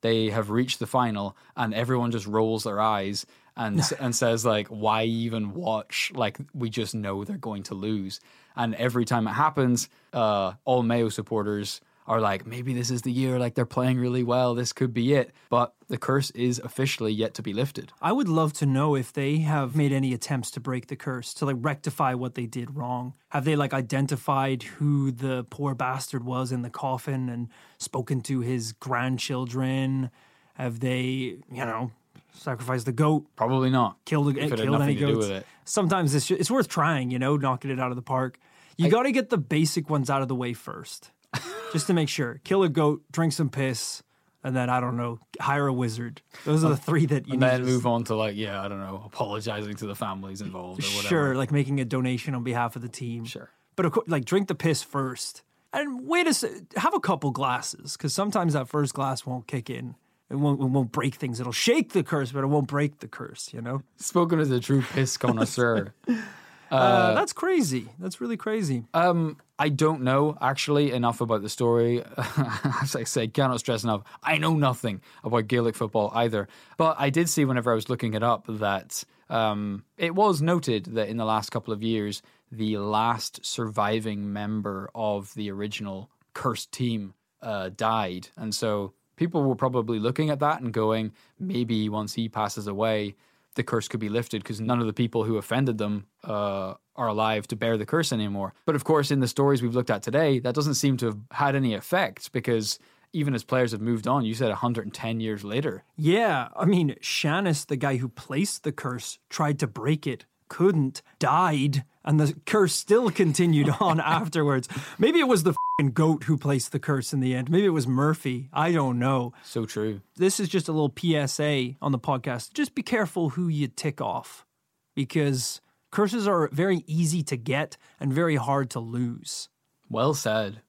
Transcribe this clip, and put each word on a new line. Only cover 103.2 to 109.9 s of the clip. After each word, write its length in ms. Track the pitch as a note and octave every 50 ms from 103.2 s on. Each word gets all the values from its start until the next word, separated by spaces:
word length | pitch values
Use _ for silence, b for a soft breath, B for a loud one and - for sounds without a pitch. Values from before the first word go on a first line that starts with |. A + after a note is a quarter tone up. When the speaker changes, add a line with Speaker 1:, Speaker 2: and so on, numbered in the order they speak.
| D3 C#3+ C3+
Speaker 1:
as 100 | A#2 -
players 280 | - C#3 C3 B2+ A#2
have 100 | A2+ G#2+
moved 260 | G#2+ A#2 A#2+ A2+ G#2 A#2+
on, 160 | C3 C#3+ B2
you 80 | G#2+ A2+
said 180 | A2+ C3 A2+
a 40 | G2+
hundred 300 | F#2+ - B2 A#2+ A#2 A2
and 80 | G#2+ -
ten 260 | - - A2+ A#2 A2+
years 240 | A2+ A2 G#2+ G2+ G2
later. 400 | G2+ G#2 B2+ D3 D3+ G2 F#2+ - _ _ -
Speaker 2:
Yeah, 520 | D#3 D#3 F3 G#3+ A#3 G#3+ E3 C3+ B2 - -
I 100 | - -
mean, 300 | E3+ G3+ F3+ E3+ C#3+ B2+ -
Shannis, 640 | - - - - - D#3 D3+ F3+ G3+ F#3 D#3+ C#3+ -
the 100 | - D3+ C3
guy 200 | C3 C#3 C#3 B2
who 120 | C3 B2+
placed 540 | - - - - C3 C#3+ F#3+ G3+ - - _
the 80 | D3+
curse, 460 | D3+ - - C3+ B2 B2 - - - - _ _
tried 300 | - - D#3+ D3 D3+ C#3+
to 80 | D3+ B2
break 380 | G#2 A#2+ A2 C3+